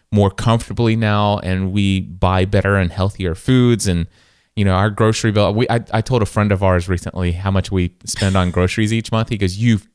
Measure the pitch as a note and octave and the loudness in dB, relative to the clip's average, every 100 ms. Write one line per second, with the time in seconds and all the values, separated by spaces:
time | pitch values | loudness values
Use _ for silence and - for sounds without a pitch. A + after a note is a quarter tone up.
0 | _ G#2 G2 - A#2 A#2 - G2+ A#2 A2 | _ 2 2 0 0 0 -2 -2 0 0
1 | A2 G#2 G#2 G2+ - F#2 F#2+ G#2 G2 F#2+ | 0 0 0 -2 -2 -2 -2 0 0 0
2 | G2 F2+ F#2 F#2 F#2+ G2+ G2 G2+ F2 F#2+ | -4 -2 0 0 2 0 2 0 0 -2
3 | G2 - F2+ E2 - C3 B2 A2+ G2 F2 | -4 -4 -6 -4 2 4 4 2 0 -2
4 | E2+ _ _ _ _ - G2 F#2 G#2 G2+ | -4 _ _ _ _ -2 0 2 0 2
5 | A2 G#2+ A2+ G#2 G2 G#2 B2 A#2 - A2 | 0 2 0 2 2 0 0 -2 -2 -4
6 | - B2+ G2+ - G#2 F#2+ G2 F2+ F2+ F2 | 0 0 0 0 0 2 2 2 0 -4
7 | - - F2+ E2+ G2 G2 - F#2+ F2 - | -4 -4 -4 -2 -2 -2 -2 -2 -2 -6
8 | - - G2 F#2+ F2+ F2 F2+ - G#2+ A2+ | -12 -2 0 2 0 0 0 0 0 -2
9 | A2+ A2+ A2+ G#2+ F#2+ F#2+ A#2 G#2+ - | -2 -4 -2 -2 -2 0 2 2 -2